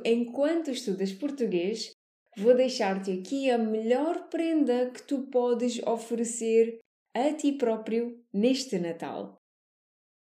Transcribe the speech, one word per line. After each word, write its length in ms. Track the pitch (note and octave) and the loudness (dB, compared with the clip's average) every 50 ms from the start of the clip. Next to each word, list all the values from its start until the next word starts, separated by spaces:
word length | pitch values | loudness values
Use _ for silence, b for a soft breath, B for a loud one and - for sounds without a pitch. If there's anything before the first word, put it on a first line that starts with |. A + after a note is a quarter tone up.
| - | 2
enquanto 640 | A#3 A#3 A#3 A#3+ A#3 - C#4 C#4+ D4+ E4 E4+ D#4+ C#4+ | 2 2 2 2 -2 0 0 2 2 2 0 0 -2
estudas 420 | B3 - - G#3 F#3 F#3+ G3 F#3+ | -6 -4 -4 -4 -2 -2 -2 -4
português, 800 | - - D4 C#4 C4 - A#3 G3+ F3+ F3 E3+ G3 A3+ A3 - - - _ _ _ _ _ _ _ - G3+ | -4 -4 -6 -6 -2 -2 -2 0 0 0 0 0 -2 -4 -8 -10 -14 _ _ _ _ _ _ _ -10 0
vou 180 | G3 A#3 B3+ | 4 6 6
deixar-te 560 | A#3+ C4 B3+ B3 - A3 F#3+ F#3+ F#3+ F#3+ G3 | 6 6 2 2 0 0 0 0 -2 -2 -4
aqui 380 | F#3 F#3 F#3 - C#4 C#4 C4+ C4 | -4 -4 -4 -4 -4 0 2 2
a 80 | A#3+ A#3 | 2 2
melhor 720 | A3+ A3 A3 A3 A3 A3+ B3 B3+ D4 D#4+ F4 E4+ - - | 2 0 -2 -2 0 2 2 2 2 0 -2 -4 -6 -6
prenda 600 | - E4 E4 E4 D#4+ D#4 C#4 A#3+ A#3+ B3 B3+ B3 | -4 -2 -2 0 2 2 2 2 2 0 0 -2
que 100 | B3 - | -4 -10
tu 220 | - - C#4+ B3+ - - | -6 -4 -4 -4 -4 -2
podes 500 | - B3 A#3+ B3 A#3+ A3 A#3+ B3 A#3 A#3 | 0 0 2 2 0 0 0 -2 -2 -2
oferecer 960 | - - A#3 A3+ - - A#3+ A3+ A#3 A3+ - - A3+ A3+ A3 A3+ A3+ A3+ A3+ - - _ _ _ _ _ _ | -2 -2 -2 -2 -2 -4 -2 -2 -2 -4 -4 -4 -2 2 4 4 4 4 0 -8 -16 _ _ _ _ _ _
a 180 | A3 C4 D4+ D4+ | 0 0 0 0
ti 200 | D4+ - C#4+ C#4 | 2 0 0 0
próprio 680 | - B3 A3+ A3 G#3+ - - A3 A#3 A#3+ A#3+ - - - _ | 2 0 0 0 0 -2 -2 -2 0 -2 -2 -6 -12 -18 _
neste 460 | - G3 G#3+ B3+ C4+ C4 - - G#3 F#3 | -2 2 4 4 4 2 0 -4 -4 -2
Natal. 600 | F3 E3+ E3 E3 D#3+ C#3 A#2 E2+ - G3 - _ _ _ _ _ _ _ _ _ _ _ _ _ _ _ _ _ _ _ _ | -2 -4 -4 -6 -8 -8 -8 -8 -8 -10 -12 _ _ _ _ _ _ _ _ _ _ _ _ _ _ _ _ _ _ _ _